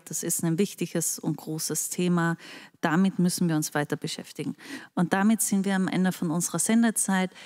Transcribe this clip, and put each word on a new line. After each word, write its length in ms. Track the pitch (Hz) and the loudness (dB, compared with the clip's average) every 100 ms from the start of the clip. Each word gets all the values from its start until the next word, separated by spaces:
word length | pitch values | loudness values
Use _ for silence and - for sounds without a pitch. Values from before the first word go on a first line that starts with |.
| - | -4
das 160 | - | -6
ist 200 | 165 - | -4 -2
ein 140 | 170 165 | 0 2
wichtiges 600 | 202 - 175 175 - - | 0 -2 -4 -2 -2 -2
und 180 | - 151 | -4 -4
großes 540 | - 156 - 156 - | -6 -6 -4 -4 -4
Thema. 480 | - 180 175 165 170 - - - _ | 0 2 2 2 -2 -6 -18 -20 _
Damit 380 | 170 160 190 185 | 2 4 4 4
müssen 320 | 180 - 175 | 2 2 2
wir 60 | 156 | 2
uns 180 | 151 | 0
weiter 220 | 151 143 147 | -2 -2 -2
beschäftigen. 600 | 151 - - - 147 - - 277 - | -4 -8 -10 -10 -8 -8 -12 -16 -6
Und 180 | - 175 | -2 0
damit 300 | 196 208 226 | 2 2 2
sind 240 | - 196 190 | 2 0 0
wir 100 | 190 | 0
am 120 | 190 | 0
Ende 240 | - 185 | 2 0
von 180 | - 175 | 0 -2
unserer 280 | 165 170 165 | -2 -2 -2
Sendezeit. 720 | - 226 233 208 - 190 185 - | 2 4 4 2 0 0 0 -4